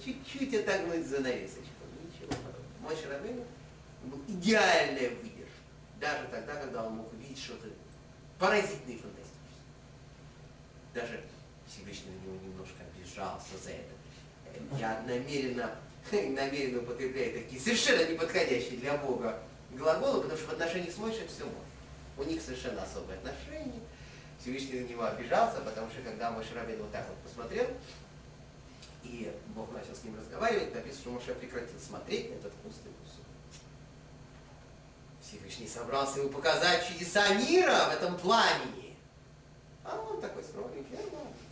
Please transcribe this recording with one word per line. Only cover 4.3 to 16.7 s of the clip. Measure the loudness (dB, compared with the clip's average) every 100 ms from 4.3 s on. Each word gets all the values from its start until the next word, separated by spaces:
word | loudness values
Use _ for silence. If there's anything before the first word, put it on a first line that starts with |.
| 0 6 8 10 8 6 4 0
выдержка. | 0 -8 -12 -14 -16 -18 -18 -18 -4
Даже | -2 0 -2
тогда, | -6 -6 -6
когда | -4 -4 -4
он |
мог | -4 -8
увидеть | -10 -10 -8
что-то | -8 -8 -10 -12 -16 -18 -18 -18 -16 2
поразительное | 6 6 4 0 -6 -8
и |
фантастическое. | -10 -12 -14 -16 -16 -16 -18 -18 -18 -18 -18 -18 -18 -18 -18 -18 -18 -18 -10
Даже | -6 -6 -6 -10 -16 -18 -18 -16
Всевышний | -14 -12 -12 -10
на | -10 -8
него | -8
немножко | -8 -10 -10 -12 -14 -12
обижался | -10 -6 -4 -4 -8 -10
за | -8
это. | -8 -10 -14 -16 -16 -18 -16 -14 -12 -6 -2
Я | 0 0 0
намеренно, | 0 0 0 2 0 -2 -4 -10
<laughs> | -14 0
намеренно | 2 4 2 2 2 2